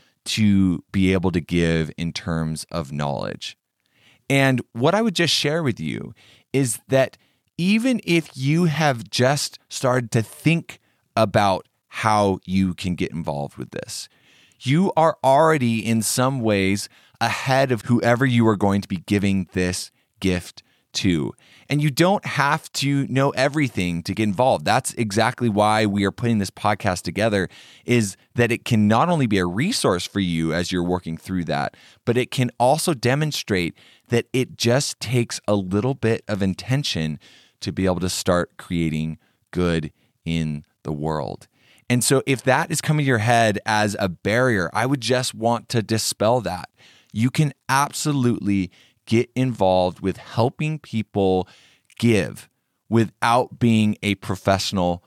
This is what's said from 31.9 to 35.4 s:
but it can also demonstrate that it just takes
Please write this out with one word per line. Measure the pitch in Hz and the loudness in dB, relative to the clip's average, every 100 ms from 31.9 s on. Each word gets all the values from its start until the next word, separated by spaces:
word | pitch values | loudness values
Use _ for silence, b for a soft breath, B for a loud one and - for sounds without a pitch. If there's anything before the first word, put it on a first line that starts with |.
| B | B
but | - 120 | -2 -2
it | 123 | -2
can | - 120 - | -2 -2 0
also | 123 156 - | 0 2 0
demonstrate | 143 117 139 156 - - 98 85 - b b _ | -2 0 0 -2 -6 -4 -2 -2 -6 b b _
that | 117 - | -2 0
it | 135 127 - | -2 -4 -2
just | 117 123 - - | 0 0 0 -8
takes | 104 123 117 - | -2 -2 -2 -6